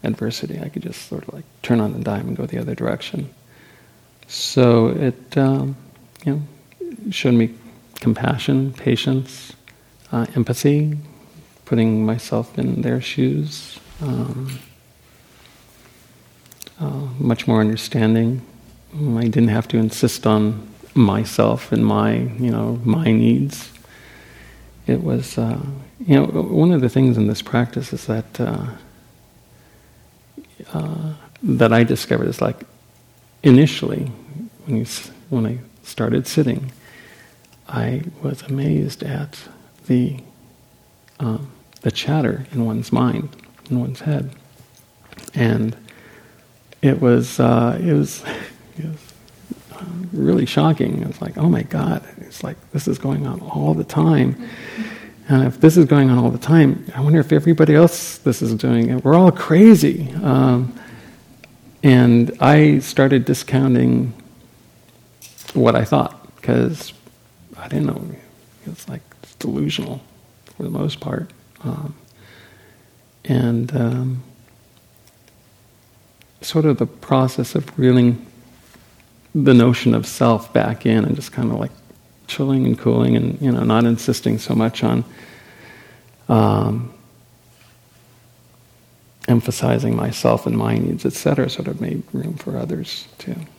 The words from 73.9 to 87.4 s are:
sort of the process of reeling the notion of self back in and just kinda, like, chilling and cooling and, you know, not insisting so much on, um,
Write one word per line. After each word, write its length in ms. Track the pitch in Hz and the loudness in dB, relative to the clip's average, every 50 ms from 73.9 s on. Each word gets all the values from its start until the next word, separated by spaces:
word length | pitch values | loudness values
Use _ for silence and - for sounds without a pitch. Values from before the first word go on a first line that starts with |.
| 123 127 127 131 131 127 127 - - _ - _ _ _ _ _ _ _ _ _ _ _ _ _ _ _ _ _ _ _ _ _ _ _ _ _ _ _ _ _ _ _ _ _ _ _ _ _ _ _ | -2 -2 -4 -4 -6 -8 -10 -14 -20 _ -20 _ _ _ _ _ _ _ _ _ _ _ _ _ _ _ _ _ _ _ _ _ _ _ _ _ _ _ _ _ _ _ _ _ _ _ _ _ _ _
sort 240 | - - - 160 156 | -16 -4 -2 2 2
of 100 | 156 135 - | 2 2 2
the 80 | 117 | -2
process 680 | 113 - - - - - 131 131 127 - - 127 - - | -4 -4 -14 -2 0 2 2 2 0 -2 -4 -6 -4 -4
of 120 | 151 147 - - - | -6 -6 -6 -4 2
reeling 480 | 127 127 123 123 123 120 120 117 - - - - - - - _ _ _ - - _ _ _ _ _ _ _ _ _ _ _ | 4 4 6 6 4 4 2 0 -6 -20 -20 -20 -20 -20 -20 _ _ _ -20 -20 _ _ _ _ _ _ _ _ _ _ _
the 200 | 156 139 139 127 | 0 4 6 8
notion 400 | 120 117 127 120 - - 123 113 | 8 8 6 4 2 2 2 0
of 120 | 113 110 | 0 -2
self 460 | - - - 131 117 113 107 - - | -6 -2 0 2 2 2 0 -2 -2
back 320 | - 117 107 107 113 - - | -2 0 0 0 -4 -2 -2
in 200 | 117 110 113 110 | 0 2 2 2
and 120 | - - | 0 -4
just 160 | 143 135 - | -6 -6 -10
kinda, 220 | - - 123 113 117 | -8 -4 -4 -4 -4
like, 140 | 110 110 - - - - - - _ _ _ _ _ _ | -4 -6 -8 -10 -14 -20 -20 -20 _ _ _ _ _ _
chilling 400 | - - - 139 135 135 135 131 | -14 -6 -4 -2 0 0 0 2
and 120 | 127 117 - | 0 0 0
cooling 380 | - 127 120 120 120 123 117 | 0 0 2 2 2 2 2
and, 240 | 117 120 123 - - | 2 0 -2 -4 -2
you 100 | 147 131 | -2 0
know, 120 | 120 120 117 | 0 0 0
not 200 | 117 110 113 117 | 2 2 4 4
insisting 540 | 117 117 113 - - 120 - - - 113 110 | 2 2 0 -2 -4 -4 -2 0 -2 -2 -2
so 160 | - - 127 | -2 -2 0
much 300 | 117 110 113 113 - - | 0 0 0 -2 -2 -2
on, 200 | 117 120 120 117 - - - - - - - - - - - - - - - - - - - _ _ _ _ _ - | 0 0 0 -2 -4 -12 -20 -20 -20 -20 -20 -20 -20 -20 -20 -20 -20 -20 -20 -20 -20 -20 -20 _ _ _ _ _ 0
um, 640 | 123 113 107 104 104 107 107 110 107 113 120 120 - - - _ _ _ _ _ _ _ | 2 4 4 4 2 0 0 -2 -4 -4 -8 -10 -14 -20 -20 _ _ _ _ _ _ _